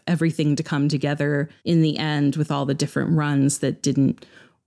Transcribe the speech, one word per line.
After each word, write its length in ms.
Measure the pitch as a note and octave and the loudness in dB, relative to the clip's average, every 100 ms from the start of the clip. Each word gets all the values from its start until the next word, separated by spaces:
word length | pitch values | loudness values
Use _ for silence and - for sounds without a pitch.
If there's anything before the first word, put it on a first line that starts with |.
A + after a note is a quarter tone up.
| - | -4
everything 480 | E3+ E3 D#3+ D3+ C#3+ | 0 0 0 0 0
to 80 | |
come 260 | D#3+ C#3+ C#3+ | -2 -2 0
together 600 | D3 D3 D3 D3 C#3+ D3+ - | 0 -2 -2 0 -2 -4 -6
in 180 | - E3+ | 0 2
the 160 | D#3+ - | 2 0
end 380 | D#3 D3+ C#3+ D3 | -2 0 0 0
with 160 | D3 | -2
all 140 | C#3+ C#3 | -2 -2
the 80 | C#3+ | -2
different 360 | D3 - C3 D#3+ | -2 -2 0 0
runs 440 | D3 C#3+ C3+ - | 2 2 2 0
that 220 | C#3 - | -2 -2
didn't 420 | - C#3 C3+ - - - - _ | -2 2 2 0 -8 -20 -20 _